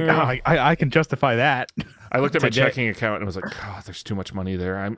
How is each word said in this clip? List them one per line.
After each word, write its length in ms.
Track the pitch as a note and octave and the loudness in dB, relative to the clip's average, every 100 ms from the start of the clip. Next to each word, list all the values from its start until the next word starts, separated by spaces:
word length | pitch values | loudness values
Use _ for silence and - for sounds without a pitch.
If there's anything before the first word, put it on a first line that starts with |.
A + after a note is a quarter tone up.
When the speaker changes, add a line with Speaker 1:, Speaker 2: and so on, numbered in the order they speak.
| D#3+ | 2
Speaker 1:
"Yeah." 140 | D#3+ | 2
Speaker 2:
"Oh, 40 | B2+ | 2
I, 160 | C3 C3+ | 0 2
I, 240 | D#3 C#3 | 4 4
I 40 | E3 | 2
can 140 | D3 | 2
justify 440 | D#3+ D#3 C3+ C#3 A#2 | 2 0 0 2 4
that." 340 | C#3+ B2+ - - - - - | 4 2 -2 -10 -12 -14 -4
Speaker 1:
I 60 | B2+ | 0
looked 180 | C#3 D#3 | 2 2
at 40 | |
my 60 | C3+ | 2
Speaker 2:
today. 120 | A2+ B2+ | 4 2
Speaker 1:
checking 220 | C3+ A#2 | 2 -2
account 300 | F#2+ A2+ G#2 | 0 -2 -2
and 80 | G2+ | -4
was 100 | F#2 | -6
like, 160 | G#2 - | -8 -10
"God, 220 | G2+ F#2+ - | -12 -14 -14
there's 180 | - | -14
too 120 | - G2 | -6 -6
much 180 | F#2 | -6
money 220 | G2 F#2 F#2 | -6 -4 -2
there. 220 | F2+ F#2+ | -2 -4
I'm, 200 | G2+ | -6